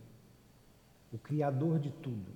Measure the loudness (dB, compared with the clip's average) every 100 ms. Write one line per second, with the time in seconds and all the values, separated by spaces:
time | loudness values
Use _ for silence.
0 | -14 -20 -20 -20 -20 -20 -20 -20 -20 -20
1 | -12 -10 -2 2 2 4 4 2 0 -4
2 | -6 -6 -8